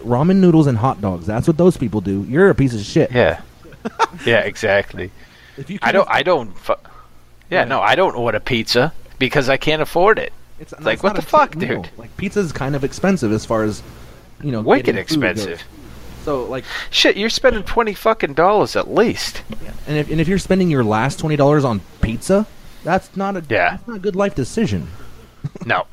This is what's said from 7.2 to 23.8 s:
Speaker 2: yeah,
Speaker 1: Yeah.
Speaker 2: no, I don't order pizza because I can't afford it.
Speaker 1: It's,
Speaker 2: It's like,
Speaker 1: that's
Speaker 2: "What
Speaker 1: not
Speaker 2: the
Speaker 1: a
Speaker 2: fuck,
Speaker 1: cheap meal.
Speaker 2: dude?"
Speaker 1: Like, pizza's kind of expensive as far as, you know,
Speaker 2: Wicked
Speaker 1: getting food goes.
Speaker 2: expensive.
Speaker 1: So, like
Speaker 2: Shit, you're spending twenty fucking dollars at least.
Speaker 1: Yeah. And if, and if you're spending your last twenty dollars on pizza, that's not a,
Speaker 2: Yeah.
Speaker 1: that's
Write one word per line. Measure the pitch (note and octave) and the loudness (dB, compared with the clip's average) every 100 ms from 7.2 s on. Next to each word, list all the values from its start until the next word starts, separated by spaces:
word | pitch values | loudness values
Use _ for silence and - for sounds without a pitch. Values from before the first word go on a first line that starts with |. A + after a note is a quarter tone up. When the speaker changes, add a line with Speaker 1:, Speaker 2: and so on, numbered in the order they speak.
| - - - | -20 -20 -4
Speaker 2:
yeah, | F3+ | -2
Speaker 1:
Yeah. | A#2+ | 0
Speaker 2:
no, | - | 2
I | G2+ C3 | 2 4
don't | F#3 A#2+ | 2 0
order | A#2+ G#2 | -2 -2
pizza | - A#2+ A2 A#2+ C#3 - - - | -2 -2 0 2 2 -2 -12 -4
because | C3 D3+ B2+ | 0 0 0
I | C3+ | 0
can't | - D#3 | 0 0
afford | D3 E3+ G3 G#3+ | 0 2 4 2
it. | - - - - | -2 -10 -18 -18
Speaker 1:
It's, | D#3 | -18
Speaker 2:
It's | - | -6
like, | D3+ A2+ | -2 0
Speaker 1:
that's | |
Speaker 2:
"What | F#3+ | -2
Speaker 1:
not | - | -2
Speaker 2:
the | - | 2
Speaker 1:
a | D#4 | 2
Speaker 2:
fuck, | C#4 | 2
Speaker 1:
cheap | D#3 F#3 | 0 -4
meal. | A#2 | -4
Speaker 2:
dude?" | E2+ - | -6 -14
Speaker 1:
Like, | A#2 - | -18 -8
pizza's | F#3+ G#3 F3+ | -6 -2 -4
kind | - C#3 C#3+ | -4 -4 -2
of | |
expensive | C3 - F#3 F#3 A2+ | -4 -2 0 2 0
as | G#2+ - | -2 0
far | A2+ | 0
as, | G#2+ G2+ - - - - - - | 0 -4 -10 -18 -20 -20 -20 -10
you | D3 | -6
know, | A#2 | -4
Speaker 2:
Wicked | A2+ B3 - | 2 2 2
Speaker 1:
getting | G#2 F2+ | -4 -2
food | D#3 | -2
goes. | F#2+ | -2
Speaker 2:
expensive. | F#2 G2 E2 - - - - - - - | -2 -6 -10 -14 -20 -20 -18 -18 -12 -6
Speaker 1:
So, | C#3 A2 | -6 -6
like | C3 - - - | -8 -8 -10 -6
Speaker 2:
Shit, | - D#4+ G3 | 2 2 2
you're | A3 | -2
spending | - B3+ A#3 | 2 2 2
twenty | F#3 - A3+ | -2 0 0
fucking | F#3+ A3 A3 E3+ | 0 -2 0 -2
dollars | C#3 F3 G#3 B2+ G2+ | 2 4 4 2 0
at | - | -2
least. | C3+ A3+ - - - - | 2 2 0 -6 -10 -10
Speaker 1:
Yeah. | - - - - | -10 -10 -10 -6
And | D3+ | -4
if, | D3 | -2
and | D#3 | 0
if | D#3+ | 0
you're | F#3+ | 0
spending | - F#3+ F3+ | 2 2 2
your | C#3+ | 2
last | A2 G#2+ C3 - | 2 2 0 -2
twenty | D#3 D3+ | -2 2
dollars | C#3 D3+ C3+ | 4 4 2
on | G#2 - - | -2 -6 -6
pizza, | A2+ A2+ - G3 G#3+ - - - - | -4 -4 0 0 0 -8 -20 -12 -2
that's | F#3+ - F#3 | -2 -2 -8
not | G3 F#3+ | -6 -6
a, | D3+ | -2
Speaker 2:
Yeah. | G#2+ - | 0 0
Speaker 1:
that's | G3 | -2